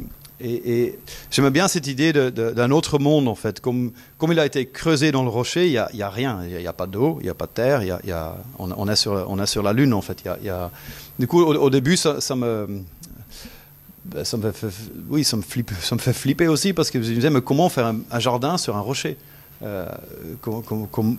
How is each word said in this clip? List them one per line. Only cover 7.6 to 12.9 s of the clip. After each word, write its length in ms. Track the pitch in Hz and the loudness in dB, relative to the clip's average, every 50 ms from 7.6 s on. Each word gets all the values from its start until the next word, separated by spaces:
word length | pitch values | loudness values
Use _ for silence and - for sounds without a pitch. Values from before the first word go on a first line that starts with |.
| 117 131 147 127 | 2 2 2 2
il 60 | 101 92 | 0 -2
y 20 | |
a, 100 | 90 - - | -4 -4 -4
il 60 | 98 | -6
y 20 | |
a, 240 | 87 82 80 80 90 95 95 123 - - | -4 -4 -4 -6 -8 -10 -14 -14 -12 -8
on, 120 | 98 90 | -8 -6
on 180 | 92 - 98 101 | -4 -2 0 0
est 80 | 107 | 2
sur, 160 | 101 - 110 101 98 90 - | 0 2 0 0 -2 -2 -2
on 100 | 98 95 | -2 -2
est 80 | 101 | -2
sur 160 | - - 107 | -2 -2 0
la 100 | 98 98 | 0 2
Lune, 220 | 107 127 147 135 113 | 4 4 4 4 4
en 80 | 98 | 2
fait. 180 | - - 92 - | 0 -4 -10 -8
Il 60 | - 95 | -6 -8
y 20 | |
a, 80 | 87 92 | -8 -6
il 60 | 101 | -6
y 40 | 104 | -6
a, 200 | 92 90 87 90 - - - - - - - - - - | -6 -4 -6 -8 -10 -14 -16 -16 -16 -16 -18 -14 -4 -4
du 80 | 127 | -2
coup, 140 | 120 - 175 | 2 4 4
au, 140 | 170 160 143 | 6 6 4
au 160 | - 143 139 | 4 4 4
début, 260 | 131 139 127 143 185 | 4 4 4 4 2
ça, 240 | 175 - 160 143 131 | 2 2 0 0 0
ça 160 | - - 135 | -4 -4 -2
me, 460 | 127 120 120 113 107 104 98 101 98 92 85 | -2 -2 -2 -2 -2 -4 -6 -8 -10 -10 -12